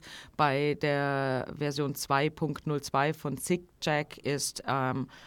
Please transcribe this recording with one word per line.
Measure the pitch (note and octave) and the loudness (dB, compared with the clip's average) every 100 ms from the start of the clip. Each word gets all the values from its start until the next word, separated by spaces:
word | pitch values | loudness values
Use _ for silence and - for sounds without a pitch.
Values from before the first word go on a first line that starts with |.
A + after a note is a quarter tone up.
| - - - - | -10 -18 -18 0
bei | D3+ C3+ D3 D3 | 2 4 2 2
der | D3+ C#3+ C#3+ C#3 C3+ C3 - - | 2 2 2 2 2 0 -2 -2
Version | D3 C#3 C#3+ | -2 0 -2
zwei | C3 - C#3 D3+ | -2 0 2 2
Punkt | D#3 D#3 D3 - | 0 -4 -2 -2
null | D3 | -4
zwei | - C#3 C#3+ | 0 2 2
von | D#3 D3 C3+ | 0 -4 -6
SigCheck | - F3 - _ - D3+ D3+ - | -2 -2 -2 _ 0 0 0 -6
ist, | - C#3+ - - - | -4 -2 -2 -6 -2
ähm, | C3+ C3 B2+ B2+ - | 0 0 -2 -4 -10